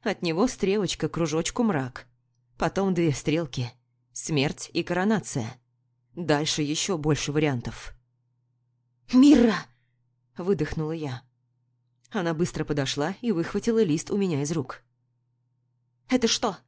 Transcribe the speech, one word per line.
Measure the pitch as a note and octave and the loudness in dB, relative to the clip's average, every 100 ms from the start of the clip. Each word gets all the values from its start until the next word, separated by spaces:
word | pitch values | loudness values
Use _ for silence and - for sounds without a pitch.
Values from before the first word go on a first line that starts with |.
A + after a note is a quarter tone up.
От | - F#3 | -4 -2
него | F3 D#3+ B3 | -2 0 0
стрелочка | - F#3+ G#3 G3 - D#3 | 0 0 0 0 -2 -4
к | |
кружочку | - E3 D#3 E3 - | -2 -2 -2 -2 0
"Мрак". | A#3 D#3+ C3 - - _ _ _ _ _ | 0 0 -4 -10 -20 _ _ _ _ _
Потом | E3 - G3 | -2 0 0
две | F3 E3+ | 2 0
стрелки. | C3 - D#3 D#3+ - A#2+ - _ _ _ | 0 -2 -2 -2 -6 -8 -10 _ _ _
Смерть | - - D#3 C#3 - - | -8 -2 0 0 -2 -6
и | E3 | -6
"Коронация". | E3 F3 G3 G#3+ - - A2+ - _ _ _ _ _ - | -2 0 2 0 0 -4 -6 -10 _ _ _ _ _ -12
Дальше | D#3+ D3 D#3 - | 0 0 0 -2
ещё | D3 D#3 - F3 | -2 -2 -2 -2
больше | D3 C#3+ - | 0 0 0
вариантов. | D3 D3+ B2+ - - - - _ _ _ _ _ _ _ _ _ _ - | 0 0 0 -6 -10 -14 -18 _ _ _ _ _ _ _ _ _ _ 2
"Мирра!" | B3+ C#4+ C#4 A3+ F3+ - _ _ _ _ _ _ - | 6 8 8 6 2 -6 _ _ _ _ _ _ -8
выдохнула | F3+ F#3 D3+ - D#3 | -2 0 0 -4 -4
я. | E3 D3 B2 _ _ _ _ _ _ _ _ _ | -4 -6 -8 _ _ _ _ _ _ _ _ _
Она | A3 E3+ | -4 -2
быстро | D#3 F3 - | 0 -2 -2
подошла | D#3 D3 C3+ - D3+ F#3+ | -2 -2 -2 -2 -2 -2
и | A#3+ | -2
выхватила | E3+ E3 G3+ G#3+ A3+ | 0 0 -2 0 2
лист | G#3 D#3 - | 2 2 0
у | G3+ | 0
меня | G3 D3 | 0 0
из | C#3+ | -2
рук. | E3 C3 - _ _ _ _ _ _ _ _ _ _ _ _ _ | -2 -4 -10 _ _ _ _ _ _ _ _ _ _ _ _ _
"Это | B3+ A3+ | 0 2
что?" | - A#3 F3+ | 0 -2 -6